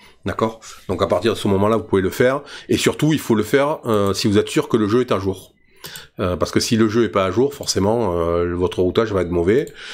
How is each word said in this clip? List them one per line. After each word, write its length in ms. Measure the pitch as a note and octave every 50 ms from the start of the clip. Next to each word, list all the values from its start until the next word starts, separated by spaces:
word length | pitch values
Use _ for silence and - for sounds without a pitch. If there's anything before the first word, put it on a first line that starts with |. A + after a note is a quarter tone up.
| - - - _ -
d'accord ? 360 | - - - A2+ A2+ A2+ - - - - - - -
Donc 140 | G2 E2+ G2
à 60 | F#2
partir 240 | G#2 F2+ F#2 A#2 G2
de 60 | -
ce 100 | - A2
moment-là, 280 | G2 F#2+ G2+ G#2+ A2+
vous 80 | A2 G#2+
pouvez 160 | - - G2
le 100 | F#2 F#2
faire, 320 | - - B2+ B2 C3+ D3 - - - - - -
et 80 | A#2+
surtout 360 | - - - - - D3 D3+ D#3+
il 80 | C#3
faut 140 | - - A#2+
le 80 | G#2+ G#2
faire, 380 | - - C3+ C#3 D3 D#3 - -
euh, 280 | B2 A2+ G#2 G2+ G2 G2
si 140 | - - A2+
vous 100 | G2 G#2
êtes 100 | G2+ -
sûr 200 | - D#3 D3 -
que 80 | -
le 100 | A#2 G#2+
jeu 140 | G2 G#2+ B2+
est 120 | B2 A#2 A2+
à 60 | F#2+
jour. 340 | F#2 G2 F#2 - - - _ _ _ _ _ _ - - - - - - _ -
Euh, 160 | G#2 F2+ F2+
parce 160 | F2 F2+ - -
que 80 | -
si 160 | - - A#2+
le 120 | G#2+ A2+ A2
jeu 140 | G#2 A#2 A#2
est 60 | G2+
pas 160 | - G2+ F#2+
à 80 | F#2+ F2+
jour, 220 | G#2 C3 C#3 -
forcément, 600 | - - - - G2+ F#2+ G2+ A2+ A#2+ A#2 F#2+ E2+
euh, 380 | F2 E2+ E2+ E2+ E2+ F2 F2 F2
votre 260 | F2 F2+ F2+ - -
routage 320 | F#2 F2+ F#2 - A#2 A2 G2+
va 100 | F#2+ F2
être 100 | E2 F2
mauvais. 340 | F2 E2+ F2+ G#2+ C#3 D3+ - - - - -